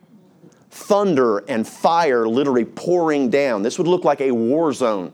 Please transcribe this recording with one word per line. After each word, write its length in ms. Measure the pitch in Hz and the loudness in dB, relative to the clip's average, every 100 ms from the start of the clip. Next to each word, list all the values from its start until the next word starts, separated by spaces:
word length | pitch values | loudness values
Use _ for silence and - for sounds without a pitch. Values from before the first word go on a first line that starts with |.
| _ - _ _ - _ _ | _ -20 _ _ -20 _ _
Thunder 760 | - - 202 202 139 120 101 - | -20 0 2 2 2 2 0 -2
and 200 | 117 110 | -6 -6
fire 580 | - 185 165 160 123 113 | -2 0 2 2 2 0
literally 380 | 117 131 123 | 0 2 0
pouring 640 | 104 - 175 180 160 147 123 | -2 -6 -2 0 2 0 0
down. 340 | 139 139 104 | 0 0 0
This 140 | 110 - | -4 -2
would 100 | 165 | 0
look 180 | 180 | 2
like 180 | 170 143 | 0 0
a 100 | 131 | 0
war 400 | 120 113 151 160 | 0 0 0 0
zone. 400 | 120 120 101 85 | 0 -2 -2 -6